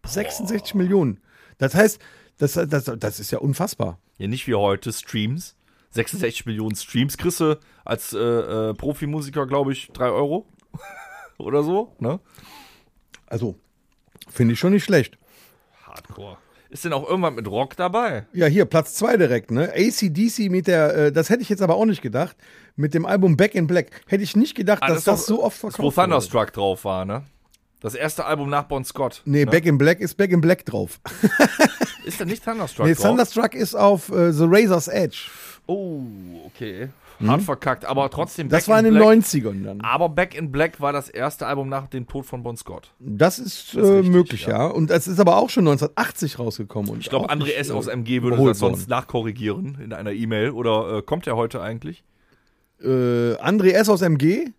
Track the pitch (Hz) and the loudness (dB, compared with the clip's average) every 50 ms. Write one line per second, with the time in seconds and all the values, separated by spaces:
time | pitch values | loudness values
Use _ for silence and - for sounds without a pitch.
0 | _ - - 185 214 - - - 214 185 226 208 - - - 202 180 180 196 196 | _ -8 -6 -6 -6 -6 -8 -8 -6 -4 -4 -4 -6 -2 -2 0 0 2 4 2
1 | 165 127 98 - _ _ _ _ _ _ _ _ 135 135 - 165 214 214 - - | 2 2 -2 -4 _ _ _ _ _ _ _ _ -2 0 4 4 4 4 2 -2
2 | - - _ _ _ _ _ _ 147 139 - 170 170 143 151 143 123 - 120 110 | -16 -20 _ _ _ _ _ _ -2 0 0 0 -2 0 -2 -2 -2 -4 -8 -6
3 | - 107 107 - 104 - - 117 - 139 135 - 170 214 - _ 117 95 87 - | -6 -8 -8 -8 -8 -6 -6 -4 -2 -2 -2 -2 -4 -6 -4 _ -6 -6 -6 -12
4 | _ _ _ _ 95 101 113 131 - - 117 104 101 101 98 98 - 123 110 - | _ _ _ _ -8 -6 -6 -6 -4 -2 0 2 2 2 0 0 -4 -8 -10 -10
5 | - - - 117 104 107 131 165 180 - _ _ _ _ _ _ _ _ _ 113 | -12 -8 -4 -4 -4 -2 -4 -6 -10 -14 _ _ _ _ _ _ _ _ _ -6
6 | 113 - - - 180 113 - - - 117 110 104 107 110 107 - - - - 120 | -4 -4 -4 -4 -4 -4 -6 -6 -8 -8 -6 -4 -4 -4 -6 -6 -10 -4 -2 0
7 | 127 143 - - - 180 175 - 165 151 151 - _ _ _ _ _ - 117 113 | 0 0 -2 -4 -4 -4 -2 0 0 0 0 -2 _ _ _ _ _ -8 -8 -6
8 | - - - 101 113 120 117 117 - - - 110 110 110 107 110 - 135 147 - | -6 -10 -6 -2 -2 0 0 0 -2 -4 -4 -4 -4 -4 -6 -6 -6 -8 -6 -6
9 | 160 143 147 156 147 139 135 160 139 127 135 143 143 139 135 - - - _ - | -6 -6 -6 -6 -8 -6 -6 -6 -4 -2 -2 -2 0 -2 -4 -6 -8 -16 _ -4
10 | 127 123 101 104 143 143 151 196 226 _ _ _ _ _ _ - - - - - | -2 0 0 0 0 -2 -2 -6 -8 _ _ _ _ _ _ -20 -20 -18 -20 -20
11 | - - - - - - _ _ - 87 127 147 147 156 175 196 226 - _ _ | -20 -20 -20 -20 -20 -20 _ _ -10 -2 0 0 0 2 0 -2 -2 -4 _ _
12 | - 113 151 190 _ _ _ - - - - 880 831 - _ _ _ _ _ _ | -6 -6 -6 -6 _ _ _ -20 -20 -20 -20 -20 -20 -20 _ _ _ _ _ _
13 | _ _ _ - _ _ - 117 120 110 92 _ _ _ _ _ _ _ _ _ | _ _ _ -20 _ _ -8 -6 -6 -6 -8 _ _ _ _ _ _ _ _ _
14 | _ _ _ - - _ - - 123 117 117 - - 180 196 202 - - 196 156 | _ _ _ -20 -20 _ 0 2 2 2 2 2 2 2 2 2 2 4 2 2
15 | 123 - _ _ _ _ _ _ _ _ _ _ _ _ _ _ _ - - - | 2 2 _ _ _ _ _ _ _ _ _ _ _ _ _ _ _ -20 -20 -20
16 | - - 98 - 98 101 92 - _ _ _ _ _ _ - - - 170 156 135 | -20 -20 -18 -18 -18 -18 -18 -20 _ _ _ _ _ _ -18 -10 -6 -4 -4 -4
17 | 143 - 175 185 180 160 135 113 110 104 95 110 135 131 - - 180 180 180 226 | -2 -2 -2 0 0 -2 -2 -4 -8 -4 -2 -2 -2 -4 -4 -4 -4 -2 -2 -2
18 | 247 220 151 107 104 _ _ 180 170 151 147 202 185 - - 165 151 - - - | -2 -2 -4 -6 -10 _ _ 2 2 4 4 4 2 4 2 0 0 0 -4 -2
19 | 202 233 247 220 175 127 123 117 104 - 113 123 160 175 - - 190 233 226 - | 0 2 4 4 4 4 2 0 -2 -2 -2 -2 -2 -2 2 2 2 2 2 0
20 | 220 185 147 160 214 233 - - 214 196 180 185 160 - 180 160 156 151 151 160 | -2 -2 0 0 0 0 0 -2 -2 0 0 0 2 2 2 4 4 2 4 2
21 | 151 147 139 160 165 - 202 247 247 - 214 190 202 170 165 190 220 226 202 - | 2 2 2 2 2 2 0 0 0 -2 -2 0 2 2 2 2 2 0 0 0
22 | - 127 104 127 165 185 - _ _ - - - _ _ _ - 143 151 143 170 | -4 -4 -2 -2 -4 -4 -6 _ _ -20 -20 -20 _ _ _ -4 -4 0 0 -2
23 | 165 180 190 202 185 185 160 127 190 208 - 196 170 147 175 180 - - - - | 0 2 2 4 4 4 6 6 4 2 2 0 0 2 0 0 0 -2 -10 -20
24 | _ _ - 196 202 160 - 202 247 311 - - 208 180 208 196 - 135 160 165 | _ _ -2 -2 -2 0 2 2 2 2 0 -4 0 2 2 2 2 0 0 2
25 | 160 196 202 - - - 214 233 - 226 - - - 214 - - 147 147 - - | 2 2 2 2 2 -2 0 0 0 -2 -2 -4 -12 -12 -6 -2 -2 0 2 2
26 | 180 185 170 135 101 - - 120 107 101 - 117 101 98 95 92 - 101 95 92 | 2 2 2 0 0 0 0 0 0 0 -2 -2 -2 -2 -2 -2 -4 -4 -4 -4
27 | 92 95 101 123 143 139 _ _ _ _ _ _ _ _ _ _ - 110 101 123 | -4 -6 -8 -8 -10 -14 _ _ _ _ _ _ _ _ _ _ -10 -10 -8 -6
28 | 143 156 - - 165 - 156 147 143 139 143 143 143 - 143 135 127 - - - | -6 -6 -6 -6 -4 -4 -4 -4 -2 -2 -2 -2 -2 -4 -6 -6 -6 -8 -6 -6
29 | 139 123 - - _ 147 139 147 143 131 147 170 156 170 147 135 139 151 180 180 | -6 -6 -6 -8 _ 0 2 2 4 4 4 4 4 4 4 4 4 4 2 2
30 | 214 170 - - 202 190 180 170 156 165 185 - - - - 104 98 90 - - | -2 -8 -2 -2 0 2 4 4 4 4 2 2 0 -6 -4 -4 -4 -6 -8 -14
31 | _ - - - - 185 - - 302 - - - 320 - - - - - - - | _ -14 -6 0 0 2 4 4 2 2 4 2 2 2 2 -2 -6 -6 -6 -12
32 | - - - - 185 170 208 233 - - 226 226 190 - - - 117 156 165 151 | -12 -12 -8 -6 -6 -6 -6 -6 -6 -8 -6 -6 -6 -8 -4 0 2 2 2 4
33 | 196 202 233 247 240 - - 220 226 220 - 262 233 170 - 208 202 202 202 180 | 2 2 4 4 2 0 0 -2 -2 -2 0 -2 -4 -4 0 4 4 4 4 4
34 | - - 196 185 170 170 160 147 165 165 175 208 233 208 185 170 147 - - 208 | 0 -4 0 2 4 4 4 4 4 6 6 6 6 6 4 2 0 -2 -2 -2
35 | 185 131 - - - - - - - - - - _ - 175 202 196 180 160 147 | -2 -2 -4 -8 -16 -16 -18 -20 -20 -20 -20 -20 _ -8 -6 -6 -6 -8 -8 -10
36 | 131 120 107 98 92 87 85 85 82 92 _ - 120 110 95 92 120 139 135 _ | -10 -12 -14 -16 -16 -16 -18 -18 -20 -20 _ -14 -12 -12 -10 -10 -12 -12 -14 _
37 | _ - - - 113 107 127 160 202 175 143 - - 143 127 - - - 165 143 | _ -20 -10 -2 2 2 2 2 2 -2 -4 -4 -2 -4 -4 -4 -4 -4 -2 -2
38 | 139 - - 147 165 175 - 175 160 131 147 165 170 - 220 220 220 226 214 214 | -2 -2 -2 -6 -6 -6 -6 -8 -4 0 0 0 2 4 4 6 6 6 8 8
39 | 214 214 220 226 - - - 151 120 110 101 98 98 101 98 101 104 113 123 143 | 8 8 8 8 6 4 0 -2 -2 -2 -4 -6 -6 -8 -8 -6 -4 -2 0 0
40 | 170 165 151 156 180 185 - 143 165 147 135 143 156 170 - - 143 139 143 143 | 0 0 0 -2 -2 -2 -4 -10 -8 -6 -2 -2 -2 -2 -2 -4 -4 -2 -2 -4
41 | 139 - - - 123 151 147 - - 120 143 139 139 135 135 135 135 135 - 131 | -6 -8 -8 -6 -6 -6 -6 -6 -6 -6 -4 -6 -6 -6 -6 -8 -8 -8 -10 -10
42 | 123 - - 135 131 - - 123 120 120 117 117 - - 90 - - _ _ _ | -10 -8 -10 -12 -10 -10 -14 -12 -10 -10 -12 -12 -14 -16 -16 -18 -18 _ _ _
43 | 127 135 107 101 - 175 - 233 254 208 - - - - - 240 220 196 196 196 | -12 -10 0 2 2 2 2 0 -10 -10 -12 -12 -14 -8 -2 2 4 6 6 6
44 | 190 180 180 180 180 - 123 104 - - 107 107 127 165 - - 160 151 175 170 | 6 6 6 6 6 4 0 -6 -4 -2 0 0 0 0 0 0 0 2 2 0
45 | - 180 185 170 208 175 175 196 226 262 - 262 185 156 143 139 147 147 - - | 0 0 2 4 6 6 8 6 4 2 2 4 4 4 4 2 0 -2 -2 -2
46 | 240 - - - - 143 - - 120 117 110 - 110 101 - 110 104 101 110 113 | -4 -4 -4 -4 -6 -6 -4 -4 -6 -6 -6 -6 -10 -8 -6 -6 -6 -6 -6 -10
47 | 113 - - 131 - - 147 151 143 143 - 120 143 143 - - 120 - 110 123 | -8 -4 -2 -2 0 0 -2 -2 -2 -2 -2 -4 -4 -4 -4 -6 -4 -4 -6 -6
48 | 117 113 127 123 120 123 120 123 135 131 110 101 123 120 - 95 92 104 123 123 | -4 -2 -2 0 0 0 2 4 4 2 2 2 0 -2 -2 -2 -4 -4 -4 -4
49 | 131 - - 123 110 113 104 120 107 104 101 92 95 131 143 135 - - 110 - | -4 -4 -6 -4 -4 -4 -8 -6 -4 -4 -4 -4 -6 -10 -10 -12 -14 -14 -12 -10
50 | 98 107 101 104 117 110 113 107 107 131 135 110 120 117 110 110 113 85 110 107 | -8 -8 -6 -6 -4 -4 -2 -2 -2 -2 -2 -2 -2 0 0 0 0 -2 -4 -6
51 | 101 - 151 170 - - 120 113 117 113 - 127 87 104 113 120 - 151 170 _ | -4 -4 -6 -6 -4 -4 -4 -2 -4 -4 -4 -8 -8 -8 -10 -10 -12 -14 -16 _
52 | _ _ _ _ _ _ _ _ _ _ _ _ _ _ _ _ - 120 131 127 | _ _ _ _ _ _ _ _ _ _ _ _ _ _ _ _ -2 0 0 2
53 | 123 123 120 120 120 120 113 - - 160 196 214 190 185 180 196 220 214 208 175 | 2 2 2 2 2 0 -2 -2 0 0 0 4 4 4 6 6 4 4 4 4
54 | 185 175 160 139 135 156 190 247 330 269 220 | 4 2 2 4 4 2 2 2 -2 -6 -10